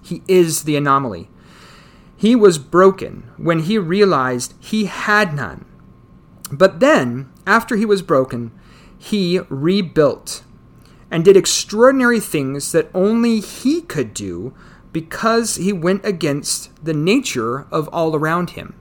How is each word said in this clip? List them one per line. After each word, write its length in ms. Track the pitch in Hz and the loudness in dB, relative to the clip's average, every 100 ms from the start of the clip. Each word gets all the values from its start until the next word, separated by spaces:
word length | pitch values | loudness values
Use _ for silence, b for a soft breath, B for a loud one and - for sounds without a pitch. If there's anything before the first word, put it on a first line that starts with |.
He 220 | - 170 - | -12 -12 2
is 360 | 185 170 151 | 4 4 0
the 120 | 156 143 | -2 -2
anomaly. 540 | 143 139 131 90 - - B B B B B B B - | 2 0 0 -8 -14 -20 B B B B B B B -2
He 180 | 214 247 | 2 6
was 220 | 208 160 | 6 4
broken 720 | 131 170 190 190 - - - - | -2 4 4 4 -10 -14 -18 -6
when 220 | 156 165 | -2 -2
he 180 | 156 220 | 0 -2
realized 760 | 165 190 202 147 127 123 123 - | 0 2 2 2 0 -4 -8 -14
he 260 | - 214 202 | -6 -4 -4
had 500 | - - 208 202 147 | -6 -2 0 0 -4
none. 300 | 104 - - - - - _ - _ - - | -8 -12 -20 -20 -20 -20 _ -20 _ -20 -14
But 280 | 139 190 160 | 2 2 4
then, 520 | 277 311 127 120 135 _ - | 4 4 0 -4 -10 _ 0
after 300 | 220 - 220 | 0 0 -2
he 100 | 220 | 2
was 160 | 202 | 0
broken, 500 | 170 143 131 120 117 - b b b b | 2 0 0 -6 -10 -16 b b b b
he 420 | - 208 175 180 - | -4 -2 0 -2 -4
rebuilt 960 | 135 156 196 170 - 143 - - - - - - - b b b | -4 0 0 0 2 2 2 -12 -14 -16 -20 -20 -20 b b b
and 120 | 185 | 2
did 140 | 170 190 | 6 6
extraordinary 840 | - - - 208 247 269 247 233 | 4 -4 -4 4 4 4 2 0
things 520 | - 156 135 139 - | -2 -4 -4 -6 -2
that 180 | 170 156 | -2 0
only 460 | 185 196 226 233 226 | 0 0 2 2 0
he 420 | - - 254 330 | -4 -4 -2 -2
could 340 | - 151 110 101 | -4 -6 -6 -6
do 400 | 101 87 117 B B B B | -10 -8 -10 B B B B
because 640 | - 160 - 220 233 226 - | -10 -8 -4 0 0 -2 -4
he 160 | 180 | -4
went 320 | 196 170 196 | -2 -2 -2
against 800 | 220 175 151 143 - - - - | -2 -2 -2 -4 -4 -8 -10 -12
the 120 | 151 151 | -4 -2
nature 720 | 160 254 - 127 113 131 - | 2 0 0 -4 -4 -6 -4
of 160 | 160 147 | -6 -4
all 260 | 160 160 156 | -4 -2 -2
around 360 | 156 170 175 | -2 -2 -4
him. 240 | - - - | -10 -18 -20